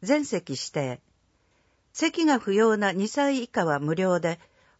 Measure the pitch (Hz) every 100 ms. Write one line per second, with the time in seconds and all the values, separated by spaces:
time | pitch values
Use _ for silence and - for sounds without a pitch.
0 | 185 294 285 185 - 131 - 160 135 123
1 | _ _ _ _ _ _ _ _ _ -
2 | 320 320 320 254 - 196 226 214 202 180
3 | 208 - 277 269 240 - 170 143 147 160
4 | 185 180 170 165 _ _ _ _